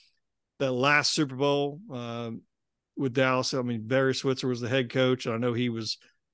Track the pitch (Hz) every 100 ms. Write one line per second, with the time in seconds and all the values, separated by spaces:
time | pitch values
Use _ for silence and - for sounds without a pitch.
0 | _ _ _ _ _ - 135 123 139 147
1 | 135 - 143 127 143 143 143 147 220 127
2 | 120 117 117 113 - _ _ _ _ -
3 | 135 127 131 127 127 135 123 117 110 131
4 | 135 127 139 127 131 120 117 135 120 135
5 | 127 127 131 113 123 117 123 113 107 -
6 | _ _ _